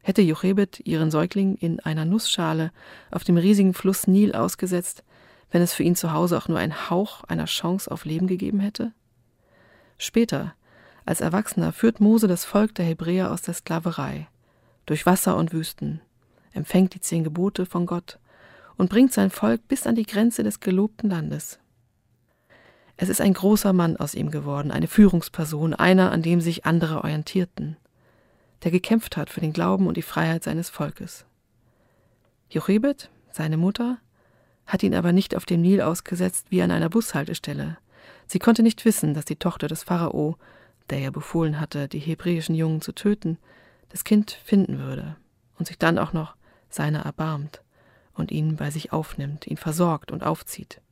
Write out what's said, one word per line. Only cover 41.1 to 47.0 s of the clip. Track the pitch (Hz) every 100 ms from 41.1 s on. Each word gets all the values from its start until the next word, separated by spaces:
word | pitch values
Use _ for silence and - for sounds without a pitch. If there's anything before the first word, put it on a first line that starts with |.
befohlen | 139 - 165 160 151
hatte, | 156 147 139
die | 151
hebräischen | 151 160 175 170 160
Jungen | 160 160 160
zu | -
töten, | - 202 208 165 160 _ _ _ _ _
das | -
Kind | - 214 208 -
finden | - 202 185 135
würde | 135 135 147 156 _ _ _ _
und | 165
sich | -
dann | 165 170
auch | 160
noch | 160 156 - _ _ _
seiner | - 151 151